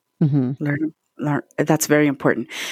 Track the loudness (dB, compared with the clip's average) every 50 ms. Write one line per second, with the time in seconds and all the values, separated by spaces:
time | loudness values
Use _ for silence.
0 | _ _ _ 0 0 2 2 2 0 -2 -4 -4 -4 -4 -4 -2 -4 -6 -6 _
1 | _ _ _ -6 -4 -2 -2 -2 -4 _ _ -2 0 2 2 0 2 2 2 4
2 | 4 2 0 0 0 0 0 0 -4 -8 -10 -10 -10 -10